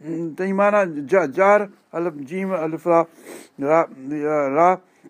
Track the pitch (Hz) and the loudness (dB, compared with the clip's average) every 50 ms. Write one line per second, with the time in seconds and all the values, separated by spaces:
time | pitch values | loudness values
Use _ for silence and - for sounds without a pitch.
0 | - - 165 165 170 165 143 - 185 190 190 196 202 202 208 208 196 180 156 143 | -12 -10 -8 -8 -8 -8 -6 -6 -4 -2 0 2 2 2 2 2 0 0 -4 -8
1 | 143 127 180 190 170 143 127 175 190 196 208 208 208 196 - _ _ _ - 165 | -4 0 2 2 2 0 0 2 4 4 4 4 2 -2 -8 _ _ _ -8 -6
2 | 170 180 160 147 139 131 170 190 196 190 185 170 156 160 160 160 - 175 170 170 | -6 -6 -6 -8 -10 -10 -6 -6 -4 -4 -4 -4 -4 -6 -6 -4 0 2 2 4
3 | 160 - _ - - - - - - - _ - 139 143 156 165 160 - 117 127 | 2 0 _ -16 -20 -20 -20 -20 -20 -20 _ -6 -2 2 2 2 2 0 -4 -12
4 | 131 135 147 151 147 151 151 151 143 135 135 151 170 180 185 180 - _ _ _ | -12 -10 -8 -6 -4 -2 -2 -2 -2 0 2 2 4 4 2 0 -4 _ _ _
5 | _ - | _ -20